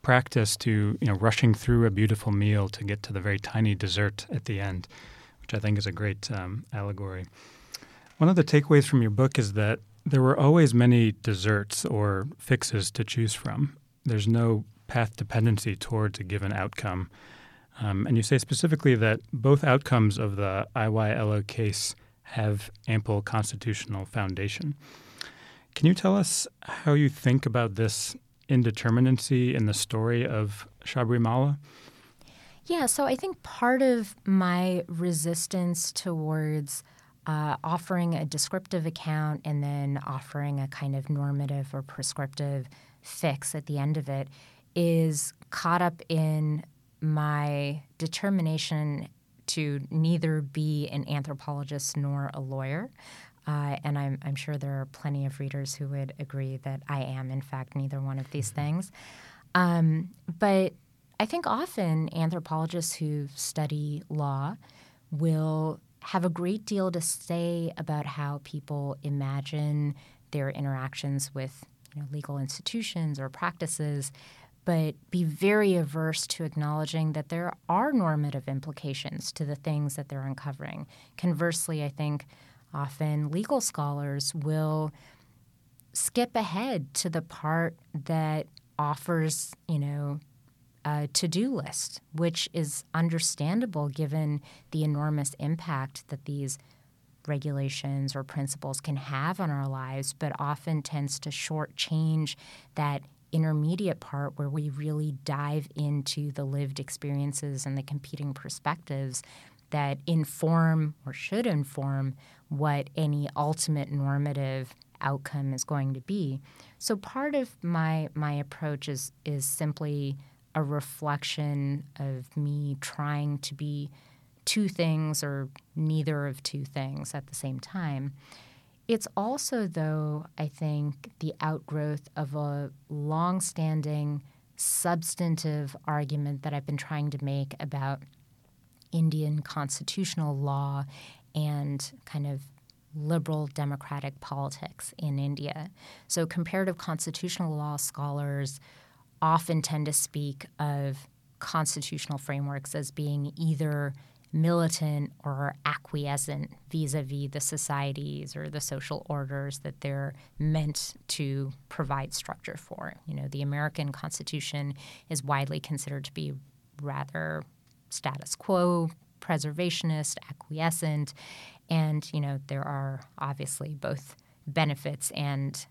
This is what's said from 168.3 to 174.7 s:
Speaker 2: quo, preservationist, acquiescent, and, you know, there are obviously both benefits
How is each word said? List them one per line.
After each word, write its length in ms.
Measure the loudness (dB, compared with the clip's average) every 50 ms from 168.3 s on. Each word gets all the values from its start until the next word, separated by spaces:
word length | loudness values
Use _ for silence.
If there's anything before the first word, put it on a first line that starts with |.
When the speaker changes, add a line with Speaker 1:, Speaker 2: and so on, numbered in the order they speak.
| -10
Speaker 2:
quo, 540 | _ 0 2 2 4 4 4 4 4 2 0 -4 _ _ _ _ _
preservationist, 960 | -2 0 0 0 0 -4 -2 -2 -2 0 0 0 0 0 0 0 -2 -4 -6 -8 -10 -14
acquiescent, 840 | -16 -16 -10 -8 -4 0 0 0 0 0 -2 0 0 0 -2 -4 -6 -18 -18 -18 -18 -18 -20 -20 -20 -20 _ _
and, 400 | 2 2 4 2 2 -2 -2 -2
you 80 | -4 -2
know, 180 | -2 -2 -2 -4 -6
there 160 | -6 -6 -4
are 380 | -4 -4 -4 -4 -4 -4 -6 -8 -10 -14 _ -6
obviously 560 | -6 -6 -4 -6 -6 -6 -6 -6 -6 -8 -6
both 400 | -6 -4 -4 -4 -4 -8 -14 -20 _ _ _ _ _ _
benefits 640 | -4 0 2 2 2